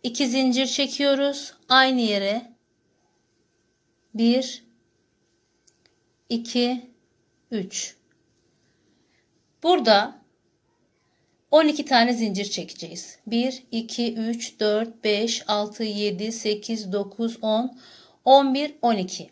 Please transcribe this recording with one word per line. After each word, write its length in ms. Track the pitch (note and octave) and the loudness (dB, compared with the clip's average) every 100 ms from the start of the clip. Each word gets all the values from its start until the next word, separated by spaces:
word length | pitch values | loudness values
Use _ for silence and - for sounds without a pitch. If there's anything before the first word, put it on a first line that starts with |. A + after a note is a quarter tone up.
İki 240 | B3 A#3 C4 | -8 -2 0
zincir 400 | C4 C4 B3 C4 | 2 2 2 0
çekiyoruz. 840 | - C#4 - C#4+ C#4 C#4+ C#4+ - - - | -2 -4 0 0 2 0 -2 -12 -20 2
Aynı 320 | C4 C4 B3+ | 4 6 2
yere. 500 | A3+ G3+ G3 A3 B3 _ _ _ _ _ _ _ _ _ _ _ _ _ _ _ _ | 2 0 0 -4 -6 _ _ _ _ _ _ _ _ _ _ _ _ _ _ _ _
Bir, 500 | A3 A#3 B3 - - _ _ _ _ _ _ _ _ _ _ _ _ _ _ _ _ _ | 0 2 2 -2 -12 _ _ _ _ _ _ _ _ _ _ _ _ _ _ _ _ _
iki, 600 | A#3 A#3 A#3+ A#3+ B3 - _ _ _ _ _ _ | -6 -4 -2 -2 -4 -10 _ _ _ _ _ _
üç. 440 | A3 F#3 - - _ _ _ _ _ _ _ _ _ _ _ _ _ _ _ _ _ | -8 -6 -8 -10 _ _ _ _ _ _ _ _ _ _ _ _ _ _ _ _ _
Burada 580 | E4 F4+ A3+ G3+ A3 - _ _ _ _ _ _ _ _ _ _ _ _ _ | 4 4 6 4 4 -10 _ _ _ _ _ _ _ _ _ _ _ _ _
on 160 | D4+ D#4 | 4 4
iki 180 | D4+ | 0
tane 280 | - B3 A#3 | 0 2 2
zincir 320 | A3+ A3 F#3 | 0 -2 -2
çekeceğiz. 760 | G3+ - D#3+ - E3 E3+ - - - | -6 -8 -10 -14 -14 -14 -18 -20 -4
Bir, 360 | A#3 B3+ B3+ _ | -2 -2 -6 _
iki, 420 | A3+ A3+ - A#3 | -8 -8 -4 -4
üç, 460 | A3+ A3 A#3 - - | -4 -6 -6 -8 -4
dört, 440 | G#3+ G#3+ A3+ - | 0 0 -2 -4
beş, 400 | G#3+ G#3 A#3 - - | -2 0 -2 -4 -2
altı, 360 | G#3 G#3 G#3+ | -2 -2 -6
yedi, 480 | A3 G#3 G#3 F3+ A3 | -6 -2 -4 -2 -6
sekiz, 600 | A3+ G#3+ G#3 A3 A3 G3 | -4 -4 -4 -6 -8 -4
dokuz, 520 | G3+ G3 - A3+ - | -6 -6 -4 -6 -4
on, 360 | A3 A3 B3+ - - - - _ | -2 0 -2 -10 -20 -20 -20 _
on 280 | B3 C4+ C4+ | 6 6 6
bir, 220 | C4 D4 - | 0 -2 -2
on 140 | A#3+ | 0
iki. 340 | G#3 F#3 - - | 0 -2 -8 -14